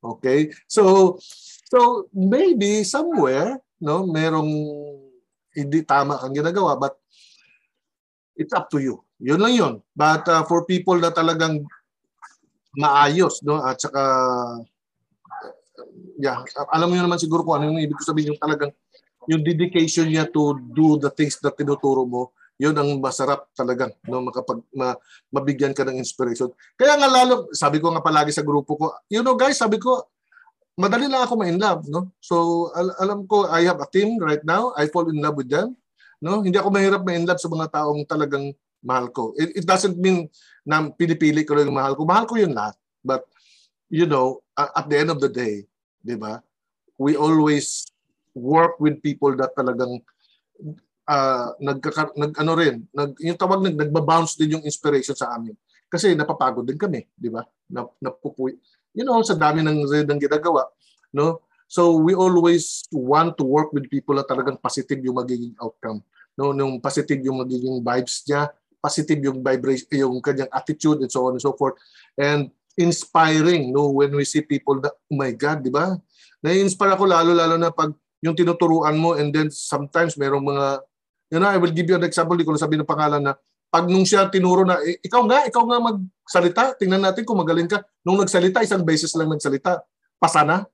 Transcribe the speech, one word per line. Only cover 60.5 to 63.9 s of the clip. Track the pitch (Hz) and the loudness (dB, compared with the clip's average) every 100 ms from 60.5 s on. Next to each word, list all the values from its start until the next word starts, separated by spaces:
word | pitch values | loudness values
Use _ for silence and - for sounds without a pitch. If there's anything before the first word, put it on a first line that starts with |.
| 156 131 _ _ _ _ 139 | 0 -2 _ _ _ _ -2
no? | 156 165 _ _ | -2 -2 _ _
So, | _ - 175 165 | _ 2 4 6
we | 160 | 4
always | 185 185 180 170 170 160 - - | 4 4 4 4 2 0 -10 -8
want | 156 123 147 170 165 | -6 0 2 2 0
to | 135 | 0
work | 143 156 | 0 0
with | 147 | -4
people | 135 | -4